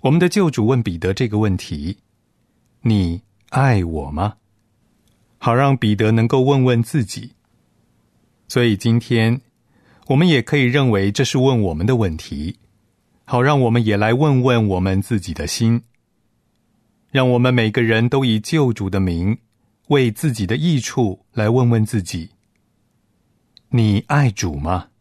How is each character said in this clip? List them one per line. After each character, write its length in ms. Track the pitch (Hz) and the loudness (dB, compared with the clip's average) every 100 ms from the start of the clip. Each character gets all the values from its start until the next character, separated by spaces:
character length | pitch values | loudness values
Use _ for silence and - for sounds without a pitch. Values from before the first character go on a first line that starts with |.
我 80 | - | 2
们 80 | 160 | 2
的 80 | 180 | 2
救 200 | - 180 | 2 0
主 160 | 135 107 | 0 0
问 140 | 131 | 0
彼 160 | 110 85 | -2 -4
得 160 | 90 | -4
这 140 | 95 120 | -4 -2
个 120 | 104 | -2
问 180 | 107 92 | 0 -2
题 420 | - 76 76 101 _ _ _ _ _ _ _ _ | -6 -10 -8 -10 _ _ _ _ _ _ _ _
，“你 380 | 123 107 87 85 _ _ _ | 0 0 0 -4 _ _ _
爱 340 | - 135 110 | 0 2 2
我 280 | 87 80 71 | 0 -6 -6
吗？” 240 | 73 101 - _ _ _ _ _ _ _ _ _ _ | -4 -6 -6 _ _ _ _ _ _ _ _ _ _
好 140 | - | -2
让 240 | 120 139 135 | 2 2 2
彼 200 | 110 104 | 0 0
得 160 | 110 | 2
能 160 | 113 113 | 2 2
够 140 | 135 | 2
问 200 | 131 139 | 2 2
问 180 | 127 120 | 2 2
自 240 | 117 156 | 0 -2
己。 300 | 107 - 117 _ _ _ _ _ _ _ _ _ _ _ _ | -4 -8 -16 _ _ _ _ _ _ _ _ _ _ _ _
所 160 | - | 0
以 140 | 120 101 | 0 0
今 240 | 117 117 | 2 0
天， 400 | - 117 113 123 _ _ _ _ _ _ - | 0 0 0 -2 _ _ _ _ _ _ -2
我 80 | |
们 140 | 135 180 | 2 4
也 120 | 143 | 2
可 160 | 113 147 | 0 0
以 60 | |
认 280 | 127 135 131 | 2 2 2
为 200 | 104 98 | 2 0
这 140 | 101 | 0
是 140 | 131 135 | -2 2
问 220 | 131 127 | 2 2
我 120 | 101 | 0
们 100 | 80 | -2
的 120 | 98 127 | 0 0
问 200 | 104 80 | 0 -4
题， 440 | - 71 80 - _ _ _ _ _ _ | -10 -10 -10 -12 _ _ _ _ _ _
好 180 | - 123 | -6 -2
让 180 | 127 147 | 0 2
我 60 | 123 | 2
们 160 | 117 | 2
也 120 | 110 101 | 0 0
来 180 | 107 | 0
问 260 | 123 156 135 | 2 2 2
问 280 | 127 120 107 | 2 2 2
我 100 | 92 | 0
们 240 | 92 95 | 0 -2
自 160 | 95 113 | -2 -4
己 160 | 87 | -6
的 140 | 80 82 | -8 -8
心。 340 | - 113 117 - _ _ _ _ _ _ _ _ _ _ _ _ | -2 0 0 -4 _ _ _ _ _ _ _ _ _ _ _ _
让 180 | 135 127 | 0 2
我 80 | 123 | 2
们 160 | 123 | 2
每 200 | 127 110 | 2 2
个 100 | 107 | 0
人 260 | 117 110 120 | 2 2 2
都 160 | 139 | 0
以 140 | 131 110 | 0 -2
救 340 | 104 160 135 | 0 0 0
主 160 | 113 98 | 0 -4
的 120 | 98 | -2
名， 360 | 92 85 90 117 _ _ _ _ _ | -2 0 -2 -4 _ _ _ _ _
为 240 | 143 127 | 0 0
自 180 | 107 160 | -2 -4
己 160 | 113 95 | -2 -4
的 100 | 120 | -2
益 220 | 160 151 | 0 -2
处 460 | - - 113 92 _ | -2 -2 -2 -4 _
来 160 | - 107 | -4 0
问 200 | 120 123 | 2 2
问 140 | 117 | 2
自 160 | 110 113 | 0 -2
己 300 | 87 87 80 _ _ _ _ _ _ _ _ _ _ _ _ _ _ | -6 -10 -12 _ _ _ _ _ _ _ _ _ _ _ _ _ _
，“你 340 | 123 110 101 - | 0 2 2 0
爱 240 | 147 135 | 0 0
主 240 | 98 92 71 | 0 -6 -4
吗？ 340 | 71 90 - _ | -4 -4 -6 _